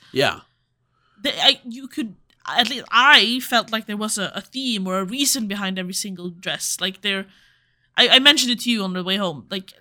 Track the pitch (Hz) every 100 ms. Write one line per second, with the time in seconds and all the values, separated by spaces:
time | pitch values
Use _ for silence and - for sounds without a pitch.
0 | _ 127 131 78 - _ _ _ _ _
1 | _ _ 226 - 254 277 254 233 269 -
2 | 233 - _ _ - 156 233 262 - 226
3 | 269 285 208 247 247 240 - 220 214 208
4 | 214 214 180 - - 262 262 220 185 185
5 | 185 254 277 277 214 202 190 190 180 185
6 | 208 180 180 175 180 151 - - 185 190
7 | 208 196 196 _ _ _ _ _ _ -
8 | 240 262 277 285 247 240 240 226 190 180
9 | 180 196 190 143 - 196 185 -